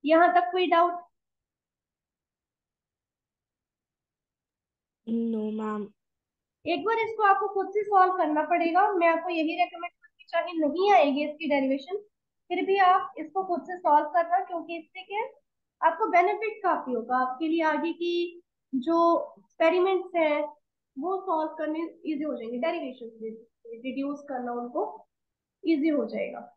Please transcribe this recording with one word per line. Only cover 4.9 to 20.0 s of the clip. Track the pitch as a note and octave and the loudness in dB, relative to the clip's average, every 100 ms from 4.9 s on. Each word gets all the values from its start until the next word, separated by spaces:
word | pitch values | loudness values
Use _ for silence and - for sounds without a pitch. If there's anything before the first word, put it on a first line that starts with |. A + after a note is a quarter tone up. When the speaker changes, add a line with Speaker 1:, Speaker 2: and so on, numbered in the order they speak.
| _ - | _ -6
Speaker 2:
No, | A#3 A#3 A3 G#3+ | -2 -2 -2 -4
ma'am। | G#3+ A3 G#3+ G3+ _ _ _ _ _ _ _ | -4 -6 -6 -8 _ _ _ _ _ _ _
Speaker 1:
एक | D4 E4 | -4 -2
बार | F4+ A4+ | 0 0
इसको | A4 A4 | -2 -2
आपको | G#4 G4 G4+ | -4 -4 -6
खुद | G4 F#4+ | -6 -4
से | G#4 | -4
solve | G4+ G4 F#4 F#4 | 0 4 4 2
करना | D#4 D4+ | 0 -2
पड़ेगा। | D#4 F4 E4+ E4+ G#4 | 0 0 2 2 2
मैं | F#4+ E4+ | 2 2
आपको | E4 F4 | 2 -2
यही | E4 D#4 F4 | -4 -4 -2
recommend | F4 F4 F4 | -4 -4 -12
करूँगी, | _ _ _ - | _ _ _ -4
चाहे | E4+ E4+ E4 | -4 -2 -2
नहीं | D4 E4+ G4+ | -2 2 6
आएगी | F#4+ C#4+ C4+ | 6 6 2
इसकी | D4+ D4+ D#4+ | -4 -4 0
derivation, | C#4+ C4+ C#4 - G4+ - _ _ _ _ | 0 2 -2 -4 -10 -10 _ _ _ _
फिर | F4+ F#4+ | -4 2
भी | G4 | 4
आप | F#4 F#4+ F#4+ - | 6 4 0 -10
इसको | D#4 F#4+ F#4+ | -6 -4 -2
खुद | E4+ - | -4 -4
से | F4+ | -2
solve | E4+ D4 D4+ | 4 4 4
करना, | F4 E4+ F4+ | 0 2 0
क्योंकि | F#4 F4 D#4+ E4+ | 0 -8 -6 -12
इससे | - F#4 | -12 -18
क्या | F#4 G4+ | -8 -6
है, | C5 - _ _ _ _ | -6 -10 _ _ _ _
आपको | E4 E4 G#4+ | 0 2 2
benefit | F4 F#4 G#4 A4 A4 | 4 4 0 -4 -2
काफी | F#4 D4+ B3+ | -2 -2 -2
होगा। | A#3+ A3+ B3+ | -4 -2 0
आपके | B3 - D#4+ | 0 -2 -2
लिए | E4 | 0
आगे | D#4 D4 E4 | 0 0 -2
की | E4 F4 F4 F4 E4+ _ _ _ | -2 -2 -2 -4 -8 _ _ _
जो | C4 C4+ E4+ E4+ E4+ - - | -4 0 4 4 4 -2 -12
experiments | _ _ E4 F4+ F#4 F#4+ | _ _ 2 4 2 0